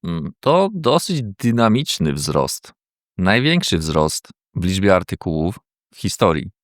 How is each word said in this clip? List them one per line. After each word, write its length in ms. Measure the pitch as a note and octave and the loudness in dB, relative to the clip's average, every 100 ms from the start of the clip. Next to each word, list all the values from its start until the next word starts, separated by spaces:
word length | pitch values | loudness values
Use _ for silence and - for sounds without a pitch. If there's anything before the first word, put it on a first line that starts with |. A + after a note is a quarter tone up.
Mm, 280 | F2+ E2 D2+ - | -6 -6 -8 -4
to 300 | C3 E3+ G3 | 0 2 0
dosyć 480 | G3 C3 D#3+ - E3 | 0 0 0 0 -4
dynamiczny 880 | A2 F#2+ A#2+ A#2 A2+ A2+ D#3 - D#2+ | -6 -2 0 2 2 2 0 -2 -2
wzrost. 600 | C#2+ C#2+ D2 C2+ - - _ _ _ _ - | -2 -2 0 -2 -6 -12 _ _ _ _ -2
Największy 600 | F#2 A2 C#3 F3 - F2 | 2 2 2 0 0 -2
wzrost 520 | D#2 D#2 D#2 - - - _ - | 0 2 0 -2 -12 -20 _ -4
w 80 | |
liczbie 320 | F2 F#2+ G2 F#2 | -2 0 4 2
artykułów 640 | F2 F2+ F2+ D#2+ E2 - _ _ _ | 2 -8 -4 -2 -2 -4 _ _ _
w 40 | - | -8
historii. 520 | F#2+ - G2+ D#2 F#2+ _ | -8 2 2 2 -4 _